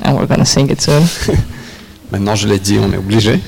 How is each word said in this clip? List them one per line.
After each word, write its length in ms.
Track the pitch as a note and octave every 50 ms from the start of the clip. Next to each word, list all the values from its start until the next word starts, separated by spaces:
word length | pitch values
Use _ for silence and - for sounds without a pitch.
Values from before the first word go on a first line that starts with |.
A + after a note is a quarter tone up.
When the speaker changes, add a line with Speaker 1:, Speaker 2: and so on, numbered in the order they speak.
| -
Speaker 1:
And 100 | - C#3
we're 100 | - - -
gonna 160 | C#3 - D3
sing 260 | - - - C#3 C#3
it 100 | - -
soon. 220 | - - D3 D3 E3 E3+ - - - - F#3 B2+ A2 - - -
Speaker 2:
<laughs> 540 | - - - - - - - - - - -
Maintenant, 240 | G2 G2 G2+ G#2+
je 100 | G#2 G#2
l'ai 140 | G#2+ G#2 F#2+
dit, 180 | F#2+ G2 G#2 G#2+
on 140 | G#2 G2 F#2+
est 60 | F#2
obligé. 420 | F#2+ G2 G#2 A2+ G#2+ G#2+ A#2 G3 -